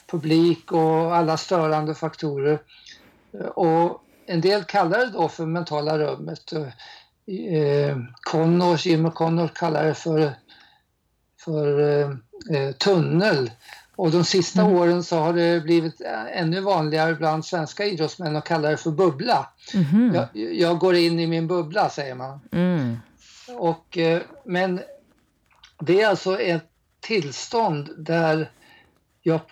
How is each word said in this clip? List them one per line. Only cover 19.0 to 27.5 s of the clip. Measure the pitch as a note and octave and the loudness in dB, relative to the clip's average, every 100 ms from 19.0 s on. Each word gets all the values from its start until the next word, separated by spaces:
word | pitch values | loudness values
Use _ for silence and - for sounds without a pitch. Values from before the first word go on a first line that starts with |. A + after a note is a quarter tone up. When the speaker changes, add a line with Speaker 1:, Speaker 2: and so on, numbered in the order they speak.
| F#3 C#3 A#3+ F3+ - _ - | 0 0 0 0 -2 _ -4
Speaker 2:
Mhm. | G3+ C#3+ G3+ B3 | 0 2 4 4
Speaker 1:
"Jag, | F3 B2 G#2+ A2+ | 2 -2 -6 -6
jag | F3 E3+ E3+ | 0 0 2
går | F#3 | 4
in | F3 E3+ E3+ | 4 2 2
i | E3 | 0
min | E3 E3 | -2 0
bubbla", | F3+ D#3 G3+ D#3 | -2 -2 -2 -2
säger | - C#3 | -2 -10
man. | B2+ C3 C#3+ - | -10 -12 -14 -6
Speaker 2:
Mm. | E3+ F3+ E3+ B2+ A#2 - _ - - - A#3+ | -2 0 0 -2 -4 -10 _ -20 -20 -18 -4
Speaker 1:
Och, | E3+ E3 _ F3 | -2 -2 _ -2
eh, | E3 E3+ - - | 0 0 -2 -16
men | - F3+ F#3+ F#3 - - _ _ _ _ _ _ - _ | -4 -2 0 -2 -8 -20 _ _ _ _ _ _ -20 _
det | D#3 F#3 | 2 4
är | G#3+ | 4
alltså | F#3 F#3+ G3 | 2 -2 -2
ett | G3+ E3 - _ _ _ | 0 -2 -6 _ _ _
tillstånd | - G#3+ C#3+ B2+ - | -4 -4 -4 -10 -4